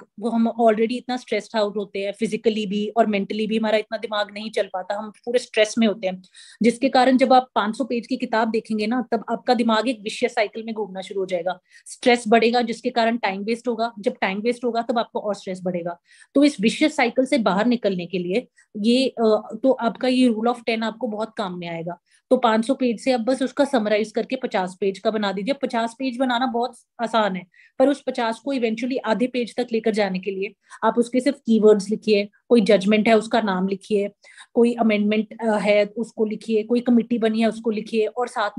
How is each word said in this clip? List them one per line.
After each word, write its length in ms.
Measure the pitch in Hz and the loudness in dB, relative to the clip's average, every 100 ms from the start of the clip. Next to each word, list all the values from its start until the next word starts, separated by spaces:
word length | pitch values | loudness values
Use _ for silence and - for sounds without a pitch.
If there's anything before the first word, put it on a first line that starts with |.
| - - | -12 -8
वो 100 | 226 | -2
हम 200 | 226 226 - | 0 0 2
already 300 | 233 214 226 | 4 4 0
इतना 260 | 247 247 247 | -2 -6 -8
stressed 400 | - 214 - 226 | -4 -6 -4 -2
out 200 | 208 202 | -2 -2
होते 220 | 196 196 | -6 -6
हैं, 120 | 196 | -6
physically 540 | 196 220 220 233 214 214 | -4 -4 -2 -2 -2 -2
भी 220 | 208 208 | -4 -2
और 200 | 233 220 | 0 2
mentally 400 | 202 196 214 220 | 0 -2 -4 -2
भी 100 | 220 | -2
हमारा 200 | 220 214 | 0 0
इतना 200 | 214 220 | -2 -8
दिमाग 340 | 226 208 202 | -6 -4 -4
नहीं 180 | 202 214 | -8 -8
चल 120 | 226 | -4
पाता, 320 | 196 185 180 208 | -4 -6 -8 -8
हम 140 | 214 | -10
पूरे 300 | - - 240 | -12 -4 -4
stress 360 | - - 214 - | -2 0 0 2
में 100 | 226 | 2
होते 200 | 185 185 | 0 -4
हैं, 140 | 185 - - - - | -8 -14 -20 -14 0
जिसके 260 | 214 240 269 | 2 2 2
कारण 280 | 262 254 262 | 4 4 4
जब 160 | 254 | 6
आप 160 | 254 254 233 | 4 4 -2
पाँच 220 | 208 214 | -2 -2
सौ 60 | |
पेज 240 | 247 240 - | -4 -4 -4
की 100 | 254 | -6
किताब 340 | 233 220 233 | -2 -2 0
देखेंगे 360 | 220 - 214 214 | -2 -2 -4 -2
ना, 180 | 254 220 | -2 -2
तब 140 | 226 214 | -4 -4
आपका 240 | 226 - | -4 0
दिमाग 340 | 247 233 220 220 | 2 2 2 0
एक 140 | 226 | -4
vicious 340 | 208 - 233 233 | -6 -4 -2 0
cycle 280 | 208 233 | -4 -4
में 120 | 220 220 | -10 -8
घूमना 260 | 202 185 | -8 -10
शुरू 200 | 185 196 | -10 -6
हो 40 | 185 | -4
जाएगा। 340 | 180 175 180 _ _ - | -4 -4 -8 _ _ -20
Stress 380 | - 254 240 214 | -2 2 2 4
बढ़ेगा, 340 | 233 226 247 | 4 4 2
जिसके 280 | 233 220 247 | -2 -4 -4
कारण 280 | 240 226 233 | 0 0 0
time 240 | 208 190 | -4 -4
waste 260 | 202 226 247 | -4 -4 -4
होगा। 260 | 220 233 220 | -4 -4 -4
जब 160 | 185 - | -6 -2
time 180 | 202 196 | -4 -2
waste 260 | 226 240 240 | -4 -4 -4
होगा, 160 | 156 | -4
तब 180 | - 233 | -2 -2
आपको 200 | 214 226 | -4 -6
और 160 | 208 196 | -6 -6
stress 240 | - 185 | -8 -8
बढ़ेगा। 360 | 185 180 170 170 _ - _ 277 | -6 -6 -6 -10 _ -20 _ 4
तो 80 | |
इस 180 | 285 285 | 4 4
vicious 340 | 220 - 311 302 | 0 2 0 2
cycle 300 | 240 - 262 | -2 0 0
से 120 | 285 | 2
बाहर 280 | 208 185 226 | 2 2 2
निकलने 400 | 240 202 185 170 | 0 0 -2 -4
के 120 | 190 | -6
लिए 300 | 175 202 - _ _ 208 | -4 -4 -6 _ _ -4
ये, 300 | 214 247 - | 2 2 2
अ, 420 | - 226 214 220 220 | 0 2 2 -2 -2
तो 80 | 262 | 0
आपका 360 | 240 226 - 262 | 2 -2 -2 0
ये 220 | 254 254 | 4 4
rule 260 | 220 233 240 | 2 0 -2
of 80 | - | -2
ten 140 | 220 | -4
आपको 240 | 220 220 247 | -4 -6 -6
बहुत 260 | 208 220 - | -4 -6 -6
काम 200 | 196 180 | -8 -8
में 100 | 170 | -8
आएगा। 320 | 170 165 170 _ _ - | -8 -8 -12 _ _ 0
तो 80 | 254 | 4
पाँच 280 | 247 220 226 | 4 4 2
सौ 80 | |
पेज 260 | 269 254 202 | 0 0 0
से 120 | 262 | 0
अब 100 | 247 | 0
बस 200 | 220 262 | 0 0
उसका 240 | 254 - 285 | 0 0 2
summarize 460 | 254 208 214 214 | 2 2 0 0
करके 240 | - 220 262 | -4 -4 -6
पचास 420 | 233 208 185 185 | -4 -4 -4 -2
पेज 200 | 196 190 | -4 -2
का 120 | 226 | -2
बना 200 | 214 202 | -2 -2
दीजिए। 220 | 190 202 | -2 -4
पचास 420 | 277 247 233 226 - | -4 -2 -2 -4 -4
पेज 180 | 262 240 | -6 -2
बनाना 280 | 262 240 254 | 0 0 0
बहुत 300 | 233 247 - _ - | -2 -4 -6 _ -8
आसान 340 | 226 233 208 185 | -2 2 2 -2
है, 100 | 170 _ _ - | -8 _ _ 2
पर 80 | 262 | 2
उस 160 | 277 - | 2 -4
पचास 320 | 254 226 226 | -4 -4 -4
को 140 | - | -4
eventually 420 | 277 226 220 247 262 220 | -2 -2 -2 -4 -4 -2
आधे 220 | 214 247 | 0 0
page 280 | 247 240 - | -2 -4 -4
तक 120 | 247 | -2
लेकर 200 | 226 220 | -2 0
जाने 280 | 208 196 185 | 0 0 -2
के 120 | 196 | -6
लिए 220 | 190 202 - _ - | -6 -6 -10 _ -2
आप 140 | 220 233 | 0 2
उसके 220 | 240 254 | 0 0
सिर्फ 180 | 262 269 | 0 -2
keywords 520 | - 220 214 208 202 | 2 6 6 6 2
लिखिए, 400 | 214 - 202 208 _ - | -4 2 2 0 _ 2
कोई 120 | 240 | 4
judgment 460 | 196 202 190 214 214 | 6 4 4 2 4
है 100 | 220 | 4
उसका 240 | 220 - | 4 0
नाम 260 | 214 185 190 | 0 0 -2
लिखिए, 420 | 196 - 208 202 - _ - - | -4 -2 -2 -2 -8 _ -20 -4
कोई 200 | - 233 | 2 2
amendment, 680 | 233 226 208 208 214 214 - | 4 2 2 2 0 -2 -4
अ, 160 | 226 208 | -2 0
है 280 | 196 208 208 | 2 2 2
उसको 400 | 233 220 - 214 | -2 -6 -2 -4
लिखिए, 380 | 214 - 220 | -4 -2 -2
कोई 160 | 214 240 | 0 -2
committee 380 | 247 233 226 240 | 2 2 2 0
बनी 240 | 220 220 | 0 2
है 80 | 226 | 0
उसको 200 | 226 240 | 0 -4
लिखिए, 360 | 214 214 220 214 | -4 -4 -2 -2
और 220 | - 240 | -2 -6
साथ 220 | 247 208 | -4 -4